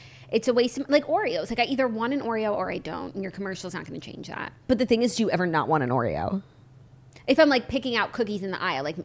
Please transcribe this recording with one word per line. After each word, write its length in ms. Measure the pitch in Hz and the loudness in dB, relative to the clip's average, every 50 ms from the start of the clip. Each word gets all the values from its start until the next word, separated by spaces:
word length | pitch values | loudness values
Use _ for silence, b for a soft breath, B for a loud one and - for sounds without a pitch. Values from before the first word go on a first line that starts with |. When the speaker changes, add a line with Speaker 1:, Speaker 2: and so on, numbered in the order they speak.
| b b b b b b | b b b b b b
Speaker 1:
it's 160 | - 226 - 262 | -2 0 2 2
a 60 | 240 | 2
waste 240 | 240 247 247 - 269 | 4 2 2 0 -4
of, 100 | 277 - | 0 2
like, 160 | 277 294 294 - | 2 2 4 4
Oreos. 420 | 302 381 427 - - 165 160 202 | 0 0 2 0 -2 -4 -4 -4
Like, 100 | 233 220 | -2 -2
I 40 | 240 | 0
either 240 | 226 269 240 269 247 | 0 2 0 0 0
want 260 | 220 220 226 240 277 | 0 -2 -2 -2 -2
an 80 | 285 | -2
Oreo 320 | - 226 226 220 220 214 208 | -2 -2 -2 0 0 0 0
or 160 | 185 185 185 | -2 -2 -4
I 60 | 180 180 | -6 -6
don't. 360 | - 151 170 170 175 175 - | -8 -8 -8 -8 -8 -8 -8
And 80 | 196 190 | -8 -8
your 80 | 190 | -8
commercial's 420 | - - 202 202 190 180 - 180 170 | -8 -8 -8 -8 -8 -8 -10 -10 -10
not 120 | 175 160 | -10 -10
gonna 140 | 151 160 160 | -10 -12 -12
change 280 | 147 143 - - - - | -12 -12 -14 -14 -12 -12
that. 260 | - - - - - - - - | -10 -10 -10 -12 -14 -12 0 0
Speaker 2:
But 100 | 254 214 | 2 2
the 80 | 254 | 4
thing 160 | - 240 220 | 4 4 4
is, 140 | 240 240 202 | 4 2 2
do 80 | - 226 | 2 2
you 80 | 196 | 2
ever 160 | - 151 180 180 | 2 2 2 2
not 200 | 160 156 135 110 | 2 2 2 4
want 160 | 156 156 135 | 4 2 4
an 60 | 120 | 4
Oreo? 540 | 123 131 117 110 78 71 82 - - 196 - - - - - - - - - - - - - - b b b - | 2 2 2 2 0 0 -2 -2 -2 -4 -4 -8 -16 -20 -20 -20 -20 -20 -20 -20 -20 -20 -20 -20 b b b 2
Speaker 1:
If 120 | 269 - | 4 6
I'm, 100 | 320 294 | 6 6
like, 180 | 277 247 - - | 6 4 2 0
picking 280 | 220 269 220 254 233 | -4 -4 -2 -2 0
out 160 | 226 202 - - | 0 -2 -2 -2
cookies 300 | - 233 202 208 202 185 | -2 -2 -2 -2 -4 -4
in 80 | 196 | -6
the 100 | 185 - | -4 -4
aisle, 220 | - 185 160 131 139 | -4 -2 -2 -2 -2
like, 140 | 147 156 170 - | -4 -6 -6 -6